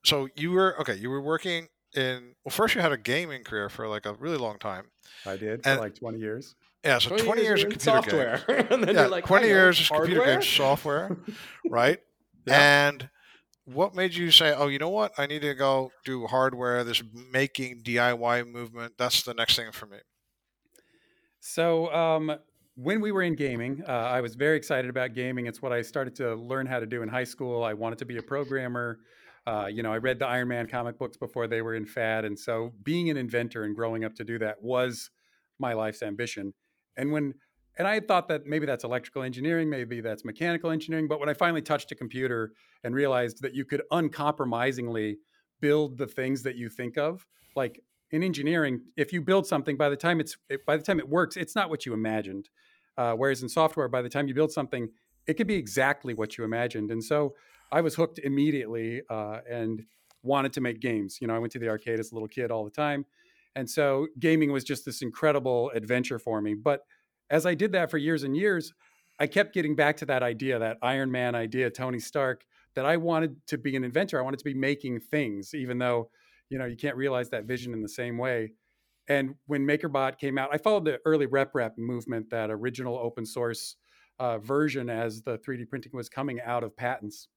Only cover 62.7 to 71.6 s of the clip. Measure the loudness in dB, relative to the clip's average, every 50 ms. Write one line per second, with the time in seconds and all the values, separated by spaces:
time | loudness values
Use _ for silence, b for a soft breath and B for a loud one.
62.7 | -4 -2 -2 -2 -2 -4 -6 _ _ _ _ _ _ _ _ _ _ -8 -6 -4
63.7 | 0 2 2 2 2 2 0 -4 -6 0 2 4 4 6 4 2 2 -2 -2 -4
64.7 | -6 -6 -6 -10 -10 -8 -8 -8 -6 0 2 2 2 2 2 2 2 2 0 0
65.7 | -2 -6 -2 0 0 0 0 -2 -4 -6 -4 -4 -2 -2 -2 -2 -4 0 2 0
66.7 | 0 0 -2 _ _ _ _ _ _ _ _ _ 0 2 2 2 2 2 2 2
67.7 | 2 2 0 2 0 0 0 2 0 0 0 0 0 2 2 2 2 0 -2 -6
68.7 | _ _ _ _ _ _ _ _ _ -2 -2 2 4 2 2 2 2 -2 0 0
69.7 | 2 4 4 4 4 0 -2 0 0 2 2 0 -2 -2 -2 -2 0 0 0 -2
70.7 | -2 -2 0 0 0 0 0 -2 -2 0 0 0 0 -2 -4 -4 -2 0